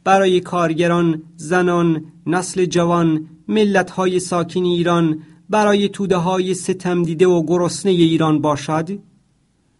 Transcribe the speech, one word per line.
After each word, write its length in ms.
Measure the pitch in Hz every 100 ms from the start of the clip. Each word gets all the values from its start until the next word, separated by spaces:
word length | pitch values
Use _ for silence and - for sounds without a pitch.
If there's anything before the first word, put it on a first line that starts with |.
برای 360 | 190 196 190 180
کارگران، 840 | 180 180 165 160 170 175 170 156 - -
زنان، 680 | 156 180 180 175 170 156 160 - 151
نسل 380 | 180 180 185
جوان، 600 | 180 175 170 170 165 156 160 - -
ملت‌های 720 | 214 208 190 180 - 185 180
ساکن 420 | 175 175 170 185
ایران، 560 | 180 175 175 170 165 156 - - -
برای 380 | 214 208 202 202
توده‌های 680 | 202 196 185 175 185 185
ستم 480 | 185 - 185 180 175
دیده 240 | 165 160 180
و 160 | 175
گرسنهٔ 500 | 151 175 175 170 202
ایران 480 | 175 165 160 160 151
باشد؟ 580 | 151 143 - 156 165 202 - _ _ _ _ _ _ _